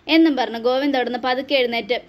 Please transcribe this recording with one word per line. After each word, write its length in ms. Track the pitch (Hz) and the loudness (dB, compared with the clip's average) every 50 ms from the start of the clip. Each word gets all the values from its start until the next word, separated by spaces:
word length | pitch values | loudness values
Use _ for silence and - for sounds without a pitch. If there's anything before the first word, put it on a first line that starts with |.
| _ | _
എന്നും 280 | - 302 320 330 320 277 | 0 4 4 4 4 4
പറഞ്ഞ് 260 | 254 233 214 226 233 226 | 2 -2 -2 -4 -2 -2
ഗോവിന്ദ് 360 | 247 254 262 285 285 277 254 | 0 0 0 0 0 0 0
അവിടുന്ന് 240 | 247 233 247 240 233 | -2 -2 -4 -4 -2
പതുക്കെ 300 | 254 254 254 269 269 285 | -2 -2 -2 -2 0 0
എഴുന്നേറ്റ് 440 | 269 247 240 233 233 208 196 247 220 - | 0 0 0 -2 -4 -4 -4 -4 -6 -6